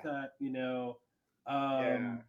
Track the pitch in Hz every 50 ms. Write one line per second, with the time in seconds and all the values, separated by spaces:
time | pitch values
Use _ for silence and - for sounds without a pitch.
0 | 156 156 143 139 139 139 - - 139 135 131 131 127 127 127 127 123 120 120 -
1 | _ _ _ _ _ _ _ _ - 139 139 139 139 139 135 131 127 117 120 123
2 | 120 120 117 117 -